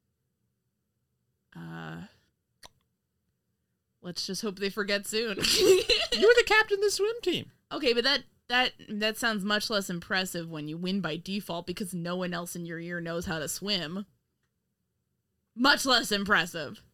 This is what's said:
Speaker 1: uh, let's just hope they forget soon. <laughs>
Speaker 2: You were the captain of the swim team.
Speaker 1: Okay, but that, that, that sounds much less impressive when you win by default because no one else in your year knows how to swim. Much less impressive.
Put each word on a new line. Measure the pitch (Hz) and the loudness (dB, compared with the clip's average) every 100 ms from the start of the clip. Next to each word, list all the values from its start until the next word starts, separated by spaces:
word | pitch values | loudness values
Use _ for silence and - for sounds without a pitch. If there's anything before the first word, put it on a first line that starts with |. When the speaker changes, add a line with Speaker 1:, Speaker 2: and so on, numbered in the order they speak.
| _ _ _ _ _ _ _ _ _ _ _ _ _ _ _ 170 | _ _ _ _ _ _ _ _ _ _ _ _ _ _ _ -16
Speaker 1:
uh, | 165 165 160 165 190 _ _ _ _ _ - _ _ _ _ _ _ _ _ _ _ _ _ _ | -14 -12 -12 -12 -14 _ _ _ _ _ -20 _ _ _ _ _ _ _ _ _ _ _ _ _
let's | 180 170 - | -12 -8 -6
just | 185 | -4
hope | 226 190 | -6 -4
they | 196 | -4
forget | 190 202 202 208 | -4 -2 -2 -2
soon. | 220 233 196 | -4 -2 0
<laughs> | - - 381 370 - 440 622 | 2 4 6 6 6 0 0
Speaker 2:
You | 453 403 | 4 8
were | 480 | 8
the | 453 | 6
captain | 427 427 392 | 4 4 2
of | |
the | 403 | 2
swim | 381 403 466 | 2 0 -2
team. | 370 220 - _ - | -2 -4 -4 _ -10
Speaker 1:
Okay, | - 262 | -2 2
but | 233 | 2
that, | 240 277 - _ - | 2 0 -4 _ -2
that, | 247 254 - - | 0 0 -2 -10
that | 208 214 220 | -4 -2 0
sounds | 240 214 | -2 0
much | 196 208 208 | 0 0 0
less | 214 196 | -2 -2
impressive | 175 - 190 190 175 165 | -4 -2 -2 -2 -4 -8
when | 160 151 | -8 -8
you | 165 | -6
win | 180 202 | -2 -2
by | 170 156 | -2 -4
default | 165 196 - 170 175 | -4 -6 -4 -6 -6
because | 180 185 | -8 -6
no | 180 170 180 | -6 -4 -4
one | 180 | -4
else | 170 175 180 | -4 -6 -8
in | 170 | -8
your | 165 | -8
year | 170 175 | -8 -8
knows | 170 170 180 | -6 -4 -4
how | 160 | -4
to | 143 | -4
swim. | - 196 202 151 185 208 _ _ _ _ _ _ _ _ _ _ _ _ _ _ | -6 -4 -4 -4 -8 -10 _ _ _ _ _ _ _ _ _ _ _ _ _ _
Much | - 269 302 277 | 2 4 4 4
less | 247 - | 2 2
impressive. | 202 196 214 202 170 139 101 - | 0 4 2 2 -4 -8 -10 -20